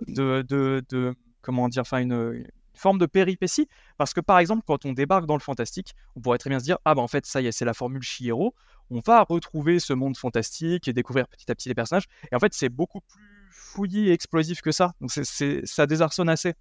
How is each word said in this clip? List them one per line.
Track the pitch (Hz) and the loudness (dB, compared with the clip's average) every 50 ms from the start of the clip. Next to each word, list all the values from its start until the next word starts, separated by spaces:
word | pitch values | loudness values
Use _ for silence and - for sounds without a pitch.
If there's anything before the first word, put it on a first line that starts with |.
| - - | -4 -6
de, | - 131 135 131 131 135 131 127 | -4 -2 0 0 0 0 0 0
de, | 139 139 135 135 135 135 123 - | 0 0 2 2 0 -2 -2 -4
de, | 131 127 127 123 127 - _ _ _ _ _ | -2 -2 -2 -2 -4 -6 _ _ _ _ _
comment | - 127 123 123 123 | -4 -2 0 0 0
dire, | 120 131 120 | 0 -2 -2
enfin, | - 135 127 | -2 -2 -2
une, | 123 123 123 | 0 0 0
une | 120 117 117 117 120 123 - - _ _ _ _ | -2 -2 -4 -4 -8 -12 -14 -18 _ _ _ _
forme | - - 190 196 190 | 0 2 2 4 4
de | 170 | 2
péripétie, | 156 - 190 190 185 185 - 190 175 - - 302 - _ _ _ _ _ | 2 4 2 2 2 2 -2 -4 -2 0 -2 -2 -2 _ _ _ _ _
parce | - 147 - - | -4 -4 -2 -2
que, | 175 | -2
par | 160 - 196 180 | 2 4 6 6
exemple, | 175 165 220 226 - | 6 4 2 -2 -2
quand | - 156 139 - | -2 -2 -2 -2
on | 139 127 | -4 -4
débarque | 123 143 143 190 190 170 | -2 0 2 2 2 2
dans | 151 151 | 2 0
le | 143 - | -2 -2
fantastique, | - 131 - 117 - - 185 185 - - - - - _ | -4 -6 -6 -6 -6 -8 -10 -12 -12 -16 -20 -20 -20 _
on | 127 | -6
pourrait | 113 127 120 123 | -2 0 0 0
très | - 135 | 0 -2
bien | 139 131 | -4 -2
se | 123 | 0
dire, « | 143 180 - - | -2 -2 0 2
Ah, | 156 156 | 2 2
bah, | 135 120 | 2 2
en | 117 | 0
fait, | - 143 - | -2 -2 -4
ça | - - 139 | -2 -2 -2
y | 127 | -2
est, | 117 113 | -2 -2
c'est | - 123 | -2 -2
la | 117 113 | -2 -2
formule | - 123 123 131 135 123 | -2 -4 -6 -6 -8 -8
Chihiro, | - - - 127 120 117 120 180 240 - _ _ _ _ - _ - | -10 -10 -6 -4 -4 -2 0 -2 -2 -4 _ _ _ _ -20 _ -10
on | - 117 | -10 -4
va | - 214 233 233 196 | 2 6 6 6 6
retrouver | - 170 170 - - - 156 143 160 175 175 | 4 2 -2 -4 -4 -6 -2 2 2 2 2
ce | - - 139 | 2 0 -2
monde | 127 131 139 127 | -2 0 -2 -4
fantastique | - - 123 - 117 110 - - - 160 165 175 175 - - | -4 -6 -4 -2 -2 -2 -4 -6 -6 -2 -2 -2 -2 -2 -2
et | 117 | -2
découvrir | 120 113 - 123 135 123 - | -2 -2 0 0 0 0 -2
petit | _ - - - | _ -10 -8 -6
à | 117 | -6
petit | - - 127 | -6 -4 -4
les | 117 | -4
personnages. » | 113 113 - 165 196 - - _ _ - - - | -4 -2 0 0 0 0 -2 _ _ -8 -4 0
Et | |
en | 123 | 2
fait, | 208 208 - | 2 2 2
c'est | - 147 123 | 0 -2 -2
beaucoup | 120 131 170 - - 202 - | 0 -2 -4 -4 -6 -10 -18
plus | _ _ _ _ _ _ - - - _ | _ _ _ _ _ _ -20 -20 -20 _
fouillis | - - - - 196 202 185 185 208 214 190 | -20 -20 -14 -6 -6 -4 -2 0 2 4 4
et | 170 | 4
explosif | 170 - - - 165 160 160 175 - - | 4 2 0 0 0 0 0 -2 -4 -2
que | 156 151 | -2 2
ça. | - 180 175 170 - | 2 2 0 0 -4
Donc, | 139 120 - | -8 -6 -4
c'est, | 147 135 | -4 -6
c'est, | - - - 143 143 147 139 - | -6 -4 -2 -2 -2 -2 -2 -6
ça | - - - 147 | -4 0 2 2
désarçonne | 143 156 160 170 151 - - 175 165 | 2 4 4 2 2 2 0 2 2
assez, | 160 - - 180 165 - | 2 2 0 -2 -4 -6